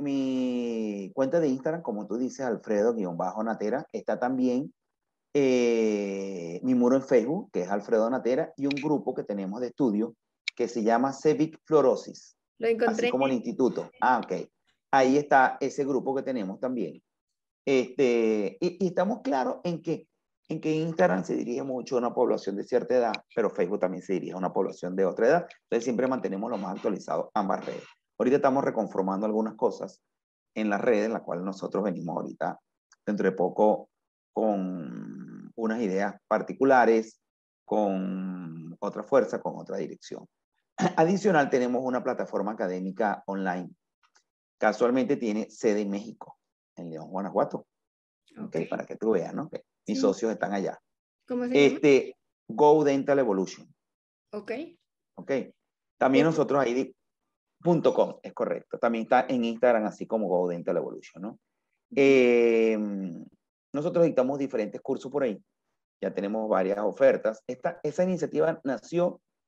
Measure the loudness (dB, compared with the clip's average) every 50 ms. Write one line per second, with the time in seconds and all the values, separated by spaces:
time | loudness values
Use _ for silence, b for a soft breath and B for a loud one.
0 | -4 -2 -2 -2 0 0 0 0 0 0 -2 -2 -2 -2 -2 -2 -2 -4 -4 -6
1 | -6 -6 -2 -2 -2 0 2 0 2 0 0 -2 -2 -4 -4 -4 -6 -6 -6 -6
2 | -6 -6 -4 -4 -4 -4 -4 -4 -4 -4 -4 -4 -2 -2 0 2 2 2 2 0
3 | -2 -4 -4 -4 -4 -4 -4 -4 -4 -4 -4 -4 -4 -4 -4 -4 -6 -6 -10 -8
4 | -4 -4 -4 -2 -2 -2 0 0 0 0 0 0 -4 -6 -10 _ _ _ _ _
5 | _ _ _ _ _ _ 0 2 4 4 4 4 4 4 2 2 2 2 2 0
6 | -2 -2 -4 -6 -6 -6 -8 -8 -8 -8 -8 -4 0 2 2 4 4 4 4 4
7 | 2 4 4 4 4 2 -2 -4 -6 -6 -4 -4 -2 -2 -2 -4 -2 2 2 2
8 | 2 2 0 0 0 0 0 0 -2 -4 -6 -4 -2 -2 -2 -2 -2 0 -2 -2
9 | -2 -4 -6 -6 -6 -6 -6 -6 -6 -6 -6 -6 -6 -6 -2 0 0 2 2 2
10 | -2 -2 -4 _ _ _ _ _ -12 -10 -4 -2 -2 -2 -2 0 2 4 4 4
11 | 2 0 -2 2 2 2 4 4 2 -2 -2 -8 _ 2 4 6 6 6 4 2
12 | -2 -12 -16 -18 -20 -20 _ _ _ _ _ -4 -2 0 0 2 2 0 0 0
13 | 0 0 0 2 2 2 0 -2 -2 -4 -2 0 0 0 0 -2 -8 -8 _ -2
14 | 2 2 2 2 0 -4 -6 -6 -6 -10 _ _ _ _ _ _ _ 0 2 4
15 | 4 6 4 2 4 4 4 6 6 4 2 0 -4 -4 -2 -2 -2 0 0 -2
16 | 0 -2 -4 -4 -4 -4 -4 -4 -4 -6 -8 -6 -6 -6 -4 -4 -4 -6 -8 -12
17 | _ _ _ _ _ _ _ _ _ _ _ _ -2 2 2 2 2 0 0 2
18 | 2 4 4 4 4 4 2 2 0 -2 -4 -2 -4 -4 -2 -2 -2 -2 0 0
19 | 0 0 -2 -4 -4 -2 -2 0 0 -2 -4 -4 -4 -6 -6 -4 -4 -4 -6 -6
20 | -6 _ _ _ _ _ _ _ _ -10 -8 -4 -2 -2 0 0 -2 -2 0 2
21 | 2 2 2 0 -2 -2 -4 -4 -4 -4 -4 -6 -4 -4 -6 -6 -4 -2 -2 0
22 | 0 0 2 2 2 2 2 0 -2 -4 -6 -6 -4 0 0 0 2 2 2 2
23 | 2 2 -2 -4 -8 _ -2 0 0 0 2 0 -2 0 0 0 0 -2 -2 -4
24 | -4 -2 -2 -2 -2 -4 -6 -4 -4 -2 0 0 -2 -2 -4 -8 -8 -6 -2 0
25 | 0 0 2 2 4 4 4 4 2 B B B _ -4 -4 -2 -2 -2 -2 0
26 | 0 0 0 -2 -4 -4 -4 -4 -6 -6 -6 -6 -6 -6 -8 -4 -4 -4 -4 -4
27 | -6 -4 -4 -4 -4 -2 -2 -2 -2 0 -2 -4 -4 -8 -10 -10 -12 -16 -20 _
28 | _ _ _ 0 2 4 4 4 4 4 2 2 0 0 -2 -2 -4 -4 -2 -2
29 | -2 -2 -2 -2 -2 -2 0 0 -2 -2 -4 -2 -2 -2 -2 -2 -10 -12 -12 _
30 | _ _ _ _ _ _ _ _ _ _ -8 -4 -2 -2 -2 0 2 2 2 2
31 | 2 0 -2 -4 -6 -6 -6 -6 -6 -6 -8 -8 -8 -4 -4 -2 -2 -2 -2 -4
32 | -6 -6 -6 -6 -6 -8 -8 -6 -6 -6 -6 -8 _ _ _ _ _ _ _ _
33 | -6 -4 -2 0 0 0 2 2 0 0 2 4 4 4 4 2 -2 _ _ _
34 | _ _ _ _ _ _ -4 -2 0 0 0 -2 -2 -4 -6 -8 -10 -10 -12 -12
35 | -14 -14 -14 -16 -16 -16 -18 -18 -18 -16 -10 -6 -4 -4 -2 -2 -2 -2 0 0
36 | -2 -2 -4 -8 _ -2 0 0 0 -2 -2 0 4 6 6 6 6 6 6 4
37 | 2 -2 -8 _ _ _ _ _ _ _ _ _ _ -4 -2 0 0 0 0 -2
38 | -4 -4 -6 -6 -6 -8 -8 -8 -10 -12 -12 -12 -14 -14 -12 -8 -8 -8 -6 -6
39 | -4 2 2 2 2 2 -2 -6 -6 -8 -10 -10 -12 -10 -8 -8 -8 -8 -10 -14
40 | -16 -16 -16 -16 -16 -18 _ _ _ _ _ _ _ _ _ -2 -2 0 2 2
41 | 2 4 4 2 2 4 4 4 4 4 2 0 2 2 0 -2 -2 -2 -2 -2
42 | -2 -2 -4 -4 -4 -4 -4 -4 -4 -4 -4 -4 -4 -4 -4 -4 -6 -6 -4 -2
43 | -2 -2 -2 -4 -6 -6 -6 -4 -4 -4 -4 -4 -6 -10 -14 _ _ _ _ _
44 | _ _ _ _ _ _ _ _ _ _ _ 0 0 0 2 2 2 2 2 2
45 | 2 2 0 -2 0 -2 -2 -2 -4 -6 -6 -2 0 2 2 2 0 -2 -4 -6
46 | -8 -10 -16 -16 -18 -20 -20 _ _ _ _ _ _ _ _ -14 -14 -12 -12 -12
47 | -12 -10 -8 -8 -6 -4 0 -2 -2 -2 -4 -10 -12 _ _ _ _ _ _ _
48 | _ _ _ _ _ _ -16 -14 -12 -6 -6 -4 -4 -4 -4 -6 -6 -8 -8 -4
49 | 0 0 0 0 -2 -4 -8 -8 -10 -8 -10 -14 -16 _ _ _ _ -4 -2 2
50 | 2 2 2 2 0 -4 -2 -2 -4 -4 -2 -4 -4 -4 -6 -10 _ _ _ _
51 | _ _ _ _ _ -8 -6 -6 -4 0 4 6 6 6 4 4 4 6 6 6
52 | 4 0 -8 _ _ _ _ _ _ -8 0 4 6 6 8 6 6 2 2 0
53 | 2 2 2 2 2 2 2 0 0 -2 -6 -14 -18 -20 _ _ _ _ _ _
54 | _ _ _ _ _ _ -14 -12 -10 -8 -8 -8 -10 -12 -16 _ _ _ _ _
55 | _ _ _ -14 -6 -4 -4 -4 -4 -6 -14 _ _ _ _ _ _ _ _ 0
56 | 2 4 6 6 4 4 4 2 0 2 2 2 2 2 0 -2 -2 -4 -8 _
57 | _ _ _ _ _ _ _ _ _ _ _ _ 0 2 2 4 4 2 4 4
58 | 2 0 0 -10 -14 -12 -6 -4 -2 -2 -4 -4 -6 _ -8 -2 0 0 0 0
59 | 0 2 2 2 4 2 0 0 0 -2 -2 2 4 4 4 4 2 -2 -4 -6
60 | -8 -4 -2 -2 0 0 0 2 2 0 -2 -4 -2 -2 -2 -2 -2 -4 -8 -12
61 | -16 -18 -16 -12 -12 -12 -12 _ _ _ _ _ _ _ _ _ _ -6 0 4
62 | 6 6 8 8 8 6 6 6 6 4 4 4 4 2 2 0 -2 -4 -4 -6
63 | -6 -8 -10 -12 -16 -20 _ _ _ _ _ _ _ _ -6 -4 -4 0 2 4
64 | 4 4 4 2 2 2 0 -2 -4 -4 -2 -2 -4 -4 -6 -8 -6 -4 -4 -4
65 | -4 -4 -2 -2 0 0 -2 -4 _ _ _ _ _ _ _ _ _ _ _ -6
66 | -6 -4 -4 -2 -4 -4 -2 -2 0 0 2 2 2 0 0 0 -2 -2 0 4
67 | 4 4 4 4 0 -4 -4 -6 _ -12 -10 -6 -6 -6 -6 -4 -6 -6 -2 0
68 | 0 0 0 -2 -4 -4 0 0 0 0 0 -2 -4 -4 -4 -6 -6 -4 -2 0
69 | 0 0 -2 -6 _ _ _ _ _